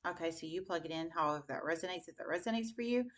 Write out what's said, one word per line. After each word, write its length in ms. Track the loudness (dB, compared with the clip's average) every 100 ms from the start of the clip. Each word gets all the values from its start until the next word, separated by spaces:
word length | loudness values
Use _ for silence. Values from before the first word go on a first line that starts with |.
| -4
Okay, 240 | -2 -4
so 140 | -2 -4
you 160 | -4
plug 220 | -2 -2
it 60 | -2
in 200 | -2 -2
however 340 | 2 4 2 -2
that 140 | -2
resonates, 460 | 0 0 0 -4 -8
if 80 | -8
that 100 | 0
resonates 480 | 0 2 2 0
for 80 | -2
you. 220 | 4 4 2